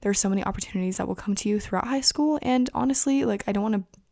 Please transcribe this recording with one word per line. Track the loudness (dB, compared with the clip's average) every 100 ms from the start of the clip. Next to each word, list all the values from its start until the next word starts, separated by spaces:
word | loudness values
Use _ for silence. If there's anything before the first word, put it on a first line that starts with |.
there's | 2 2
so | 2
many | 2
opportunities | 0 -4 -6 -4 -2 -2
that | -4
will |
come | -4 -4
to | -2 0
you | -2
throughout | 0 -4 0
high | 0
school. | 0 2 2 2
And | 2 2 2
honestly, | 0 0 2 2 2
like, | 2 0 -2
I |
don't | -2
wanna | 0 0 -2 -16 _